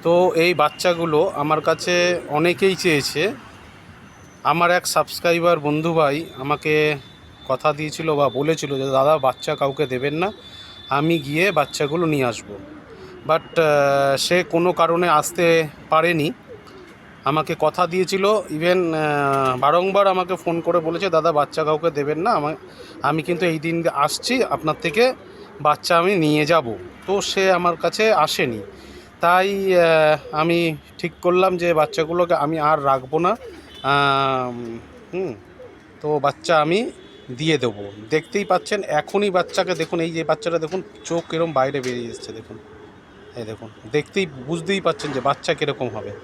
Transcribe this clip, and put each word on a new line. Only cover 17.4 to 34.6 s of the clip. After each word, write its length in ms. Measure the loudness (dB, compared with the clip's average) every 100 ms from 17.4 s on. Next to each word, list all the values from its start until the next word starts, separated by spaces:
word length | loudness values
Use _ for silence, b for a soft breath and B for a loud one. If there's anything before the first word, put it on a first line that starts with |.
| -2 0
কথা 280 | 0 0 -2
দিয়েছিল, 380 | 0 -2 0 2
even, 680 | 0 -2 -2 0 2 0 0
আহ, 640 | 0 0 0 2 0 2
বারংবার 500 | 2 2 2 2 2
আমাকে 280 | 2 -2 -4
ফোন 260 | -2 -2
করে 180 | 0 0
বলেছে, 300 | 0 -2 0
"দাদা, 220 | 2 2
বাচ্চা 320 | 2 0 -2
কাউকে 280 | 0 0 0
দেবেন 280 | -2 -2 -2
না, 120 | 0
আমা-, 260 | 0 -2 -6 -14 B B B
আমি 220 | -2 -2
কিন্তু 220 | -2 0 0
এই 140 | -2
দিন 280 | -2 -2 -2
আসছি, 500 | 0 0 0 -2 0
আপনার 320 | 0 -2 -2 -2
থেকে 320 | -2 2 0 0 B B B -4
বাচ্চা 360 | 0 0 2 2
আমি 180 | 4 2
নিয়ে 300 | 4 2 4
যাব।" 300 | 2 0 -8 -12 -16 -4
তো 140 | -2
সে 300 | -2 0 2
আমার 240 | 2 2 0
কাছে 380 | -4 0 2
আসেনি। 460 | 4 2 0 -2 -4 -10 B B B B -2
তাই, 540 | 4 4 4 0 2 4
আহ, 420 | 6 6 6 2 0
আমি 460 | -2 2 2 0 -2 -12 -10
ঠিক 140 | -10 -2
করলাম 360 | 2 4 2 2
যে 160 | 2
বাচ্চাগুলোকে 600 | 2 2 0 -2 0 2
আমি 260 | 2 0 0
আর 260 | 2 2 2
রাখবো 340 | 0 0 0
না। 160 | 0 -2 -6 B B -8
আম, 960 | 0 2 2 2 0 -2 -4 -8